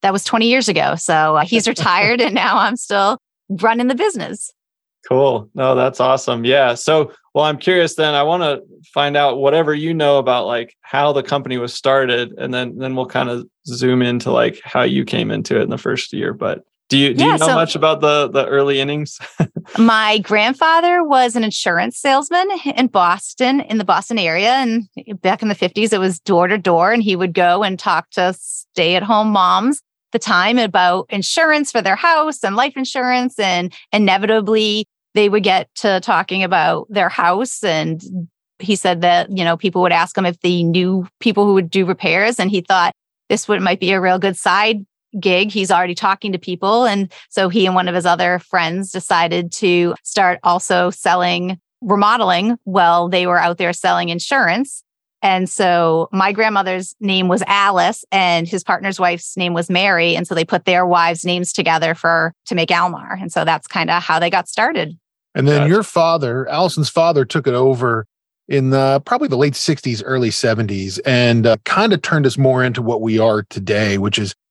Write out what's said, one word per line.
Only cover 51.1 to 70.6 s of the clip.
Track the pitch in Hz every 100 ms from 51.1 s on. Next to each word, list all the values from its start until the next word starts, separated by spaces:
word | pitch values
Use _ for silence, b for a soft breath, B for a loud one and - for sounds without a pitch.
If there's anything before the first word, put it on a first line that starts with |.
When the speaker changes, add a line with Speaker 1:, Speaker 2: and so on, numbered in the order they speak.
| 180 175 175 180 185 _ _
Speaker 1:
remodeling | 214 202 208 233 190 175 214 240
while | - 185 170 175 175
they | 180 180
were | 175
out | 170 170
there | 175
selling | 170 185 175 175
insurance. | 170 - 269 180 196 277 - _ _ _ _
And | 196 185 185
so | - 180 175 165 160 160
my | 190 190
grandmother's | 202 220 202 185 185 185 -
name | 202 185 185
was | 196 -
Alice | 202 202 185 175 220 -
and | 196 180 170 170
his | 185
partner's | - 185 196 185
wife's | 180 175 - -
name | 175
was | 170 170
Mary. | 180 202 175 170 165
And | 175
so |
they | 175 165
put | 175 -
their | 180 180
wives' | 175 170 165 180
names | 175 175
together | - 165 160 160
for, | 165 165 165 165 - -
to | 175
make | -
Almar. | 175 180 - - 190
And | 180
so | 170
that's | 160 156 -
kinda | 190 160 170
how | - 165
they | 170
got | 196 -
started. | - 247 294 156 - _ _ _ -
Speaker 3:
And | 139
then | 147
Speaker 2:
Gotcha. | 147
Speaker 3:
your | 208
father, | - 175 165 165 131 123 127
Allison's | 151 180 - 139
father, | 170 165 147
took | 127 165 139
it |
over | 123 131 127 123 113 107 _ _ _ -
in | 139 131
the, | 135 135 139 -
probably | - 294
the | 127
late | 143 -
sixties, | - 147 127 110
early | 117 131 117
seventies, | - 120 113